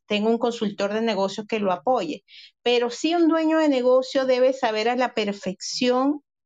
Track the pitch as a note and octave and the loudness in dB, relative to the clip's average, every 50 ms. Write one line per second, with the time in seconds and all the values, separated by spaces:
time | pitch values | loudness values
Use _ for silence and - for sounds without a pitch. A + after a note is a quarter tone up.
0 | _ - G#3+ G#3 G#3 A3 A#3 A3+ A#3 A#3+ A3+ A#3 A3 G3+ G3+ - G3+ G3+ G#3 A3 | _ -4 -4 -2 0 0 0 0 0 -2 -2 -2 -4 -4 -4 -2 -4 -2 -2 -2
1 | A3+ A3+ G#3+ F#3+ G3 G3 G3+ - G#3+ - A#3 A3 G3+ F#3+ F3+ F3 - B3 C4 A#3+ | -2 -2 -2 0 -2 -2 -4 -6 -8 -6 -4 -4 -2 -2 -2 -2 -2 -2 -2 -2
2 | F#3+ D#3+ - - _ _ - - - - _ _ - A#3+ B3 A#3+ A#3+ A#3+ A#3+ - | -2 -4 -8 -12 _ _ -20 -20 -20 -20 _ _ -2 0 0 2 0 -2 -4 -4
3 | - D#4 E4 F4 E4+ D#4 D#4+ D#4+ D#4+ D#4 D#4+ D#4+ D#4 D4+ C#4 B3+ B3 B3+ B3+ B3+ | -2 0 2 2 4 4 4 2 2 2 2 2 2 2 2 2 4 4 4 4
4 | B3+ - - C#4 C4 B3+ B3+ B3 B3+ C4 C4 C4+ - A#3 G#3+ G#3+ G#3+ A#3 B3 B3 | 2 0 -2 -2 0 2 2 4 4 2 2 2 -2 -2 0 0 0 0 0 0
5 | B3+ A#3 - - G#3+ G3+ G3+ G3+ - F#3+ F#3 - - - - - B3 B3 B3 B3+ | -2 -2 -2 -4 -4 -4 -4 -6 -8 -10 -10 -8 -10 -10 -6 -2 0 2 2 2
6 | C4 C#4+ D4+ D4 _ _ _ _ _ | 2 0 -2 -4 _ _ _ _ _